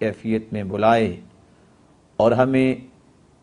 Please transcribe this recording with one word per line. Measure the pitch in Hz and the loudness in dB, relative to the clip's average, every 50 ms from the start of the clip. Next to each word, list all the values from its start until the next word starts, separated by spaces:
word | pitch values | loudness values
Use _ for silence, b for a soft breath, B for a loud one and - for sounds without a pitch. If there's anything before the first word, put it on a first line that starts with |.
कैफियत | 113 107 101 - - 110 110 110 110 - 113 | -6 -6 -6 -6 -6 -4 -4 -4 -4 -6 -8
में | 107 101 92 | -8 -8 -6
बुलाए | 104 101 107 110 117 117 110 95 87 87 - - _ _ _ b b b b b b b b b b b _ _ _ - | -4 0 2 4 4 4 2 -2 -4 -8 -14 -20 _ _ _ b b b b b b b b b b b _ _ _ 0
और | 107 117 117 | 2 2 4
हमें | 123 127 131 135 131 131 131 127 - - - _ _ _ _ _ _ _ _ _ _ | 2 2 2 2 2 2 0 0 -4 -8 -18 _ _ _ _ _ _ _ _ _ _